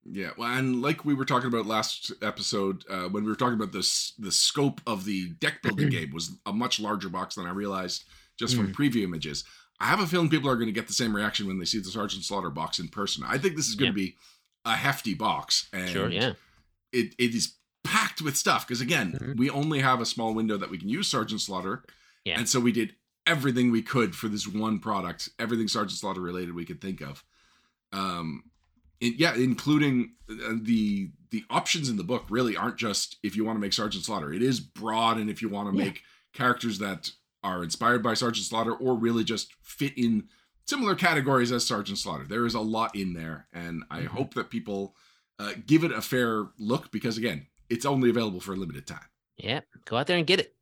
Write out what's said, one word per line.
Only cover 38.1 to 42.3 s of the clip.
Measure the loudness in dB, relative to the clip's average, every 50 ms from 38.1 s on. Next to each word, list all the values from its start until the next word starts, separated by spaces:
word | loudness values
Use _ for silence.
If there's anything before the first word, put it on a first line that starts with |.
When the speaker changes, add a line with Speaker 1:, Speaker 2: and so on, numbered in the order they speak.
| 2
Speaker 1:
Sergeant | 2 2 0 0 -2 -4
Slaughter | -2 0 0 0 0 0
or | 0 2 2 2
really | 4 4 4 4 4 2
just | 2 0 -2 -4 -8 -12 _
fit | _ -20 -4 -2 -2 -2 2
in | 2 4 4 4 4 2 -2 _ _ _ _ _ _ _
similar | -4 -2 2 2 2 2
categories | 4 4 4 4 4 4 6 6 6 6 4
as | 2 0 2
Sergeant | 0 0 -2 -2 -4 -6 -6
Slaughter. | -4 -4 -6 -6 -6
There | -4